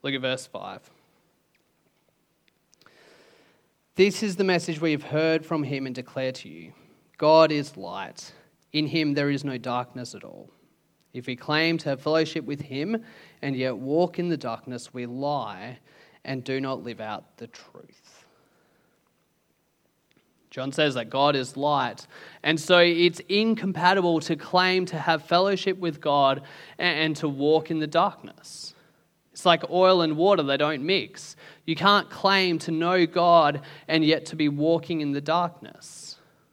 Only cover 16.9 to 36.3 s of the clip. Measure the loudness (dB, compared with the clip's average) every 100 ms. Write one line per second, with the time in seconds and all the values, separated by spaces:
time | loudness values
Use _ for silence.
16.9 | -12 -10 -10 -12 _ -20 -20 -20 -20 -20
17.9 | _ _ _ _ _ _ _ _ _ _
18.9 | _ _ _ _ _ _ _ _ _ _
19.9 | _ _ _ _ _ _ -8 -6 2 2
20.9 | 2 -4 2 2 2 -2 -4 0 0 -2
21.9 | -6 -18 -20 -20 -6 -2 -2 4 6 6
22.9 | 6 2 2 -2 0 2 0 -2 2 2
23.9 | 4 4 2 0 -6 0 2 4 2 0
24.9 | -4 -2 -2 2 2 2 0 -2 -2 -4
25.9 | -4 0 4 4 2 -6 -20 -20 -4 -2
26.9 | 0 -2 -2 -4 -2 2 2 2 -4 0
27.9 | 2 0 -2 -20 -20 -20 -18 -18 -20 _
28.9 | _ _ _ _ -2 2 2 2 4 4
29.9 | 6 2 2 2 2 2 0 0 -2 -2
30.9 | -2 -2 -14 -20 -20 -20 -16 -6 2 4
31.9 | 4 2 -2 2 2 2 -2 -2 -2 0
32.9 | 2 2 2 6 6 6 0 -8 -20 -2
33.9 | 2 4 2 -2 -2 -2 2 2 2 0
34.9 | -6 -4 -4 -2 -2 -2 -6 -20 -20 -20
35.9 | -20 -20 -20 _